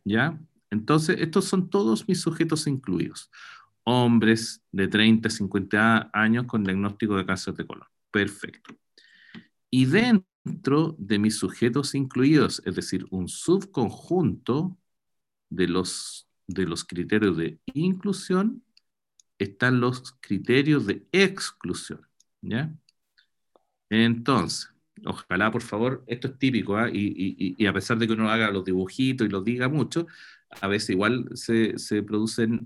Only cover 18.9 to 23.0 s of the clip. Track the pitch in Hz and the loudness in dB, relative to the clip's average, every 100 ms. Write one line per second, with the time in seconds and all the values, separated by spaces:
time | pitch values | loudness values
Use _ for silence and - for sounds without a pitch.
18.9 | _ _ _ _ - 98 - 123 127 120 | _ _ _ _ -8 -8 0 2 2 2
19.9 | 127 - - - 98 - 127 143 147 104 | -2 -8 -20 -6 -4 2 2 4 2 0
20.9 | 98 - 185 190 190 - - 87 90 - | -4 -2 2 2 0 -10 -8 -8 -8 -10
21.9 | - _ _ _ _ 95 110 156 156 _ | -16 _ _ _ _ -6 -4 -4 -8 _
22.9 | _ | _